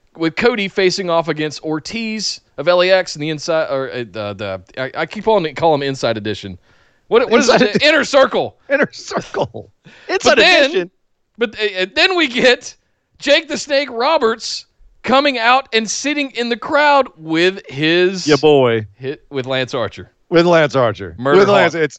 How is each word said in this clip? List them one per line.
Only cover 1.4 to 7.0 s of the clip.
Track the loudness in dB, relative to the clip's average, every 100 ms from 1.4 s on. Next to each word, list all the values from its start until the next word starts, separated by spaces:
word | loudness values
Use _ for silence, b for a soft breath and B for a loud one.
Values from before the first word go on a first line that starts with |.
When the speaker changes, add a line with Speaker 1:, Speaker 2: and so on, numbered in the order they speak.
| -6 -8
Speaker 1:
Ortiz | -8 -8 -8 -8 -8 -6 -8 -10 _ -4
of | 2
L | 2
A | 4
X | 2 0
and | -6
the | -6
inside, | -6 -4 -2 -2
or, | -4 -6
uh, | -8
the, | -10 -8 -10
the, | -8 -8 -10 -12 -10
I, | -8 -8
I | -8
keep | -4
calling | 0 2
it, | 0
call | 0 2
him | 2
Inside | 0 -2 -2 -2
Edition. | -4 -8 -10 -16 _ _ _ _